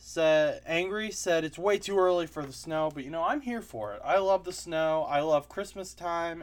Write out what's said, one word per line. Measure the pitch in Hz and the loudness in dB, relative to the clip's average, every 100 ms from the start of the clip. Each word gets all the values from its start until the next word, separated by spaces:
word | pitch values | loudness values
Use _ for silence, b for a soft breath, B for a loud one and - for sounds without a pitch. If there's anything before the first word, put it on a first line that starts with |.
said, | - 165 160 156 151 - | -8 2 4 6 4 0
angry, | - 165 190 208 214 | -2 0 0 -2 -4
said | 190 190 165 | -4 0 2
it's | 156 165 | 0 -2
way | 190 202 | 0 0
too | 196 196 | 2 4
early | 185 175 160 | 4 4 0
for | 156 | -6
the | 139 | -10
snow, | 127 - 156 156 | -10 -6 -2 -2
but, | 147 | -4
you | 131 | -8
know, | 165 | -2
I'm | 175 285 | -2 -2
here | 247 233 | -4 -8
for | - 117 104 | -8 -8 -8
it. | 101 | -6
I | 135 185 | 0 2
love | 190 190 | 4 2
the | 180 | 0
snow. | 180 170 160 160 160 151 | -10 -6 -2 0 0 0
I | 143 | 0
love | 156 147 143 | 4 2 2
Christmas | - 202 196 185 | -8 -10 -10 -12
time, | - 175 170 170 165 | -8 -4 -2 -2 -6